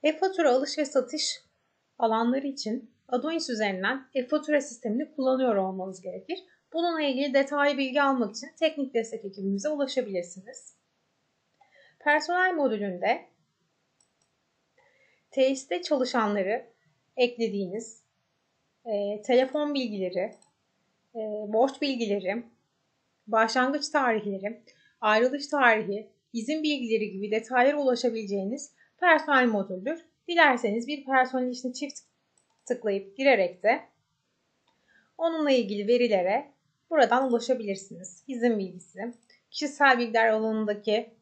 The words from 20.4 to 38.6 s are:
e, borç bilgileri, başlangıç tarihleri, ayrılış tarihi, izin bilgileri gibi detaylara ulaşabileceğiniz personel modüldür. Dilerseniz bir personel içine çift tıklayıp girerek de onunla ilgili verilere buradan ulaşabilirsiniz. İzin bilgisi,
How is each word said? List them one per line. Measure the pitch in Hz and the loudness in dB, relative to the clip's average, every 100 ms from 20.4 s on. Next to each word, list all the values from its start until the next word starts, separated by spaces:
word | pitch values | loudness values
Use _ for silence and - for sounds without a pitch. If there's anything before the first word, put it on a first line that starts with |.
| _ _ _ _ _ _ _ 233 | _ _ _ _ _ _ _ -10
e, | 214 214 208 | -8 -6 -2
borç | 220 269 269 | 2 2 2
bilgileri, | 285 254 226 202 185 214 240 _ _ _ _ _ _ _ - | -4 -2 -2 -2 -2 -6 -8 _ _ _ _ _ _ _ -2
başlangıç | 220 226 254 254 285 285 | 2 2 2 0 0 0
tarihleri, | 302 254 220 208 196 202 233 _ _ _ _ | 0 2 0 -2 -6 -6 -10 _ _ _ _
ayrılış | 214 214 247 277 277 | 2 4 4 0 -4
tarihi, | 294 254 220 180 202 214 _ _ | 4 4 4 0 -6 -8 _ _
izin | 233 220 311 | -8 -4 -2
bilgileri | 302 285 240 220 214 | 0 -2 0 0 -2
gibi | 190 202 | -6 -4
detaylara | 214 226 254 254 294 | -4 0 2 4 4
ulaşabileceğiniz | 277 240 247 220 202 196 196 269 - _ _ _ | 0 2 0 -2 -4 -4 -4 -8 -12 _ _ _
personel | 359 311 311 277 247 | 4 4 6 4 4
modüldür. | 214 190 185 208 330 - _ - | 2 -4 -6 -6 -8 -10 _ -4
Dilerseniz | 339 302 247 226 220 240 | 4 4 4 0 -2 -4
bir | 285 262 | -8 0
personel | 262 254 254 254 | 2 2 0 -4
içine | 247 254 | -4 -8
çift | 247 277 - _ _ _ _ _ _ - | -8 -10 -10 _ _ _ _ _ _ -8
tıklayıp | 240 214 196 196 - | -4 -2 -4 -6 0
girerek | 269 233 180 180 | 4 4 4 0
de | 202 285 - _ _ _ _ _ _ _ _ _ _ _ _ - | 2 2 -2 _ _ _ _ _ _ _ _ _ _ _ _ -2
onunla | 330 320 294 | -2 0 2
ilgili | 262 202 208 202 | 2 2 -4 2
verilere | 240 240 202 180 220 294 _ _ _ _ | 4 4 2 2 0 -4 _ _ _ _
buradan | 320 240 247 269 | 4 4 4 2
ulaşabilirsiniz. | 233 226 254 208 190 - 175 185 - - | 0 0 -2 -2 -8 -10 -18 -18 -20 -12
İzin | 254 240 | -2 0
bilgisi, | 220 | 0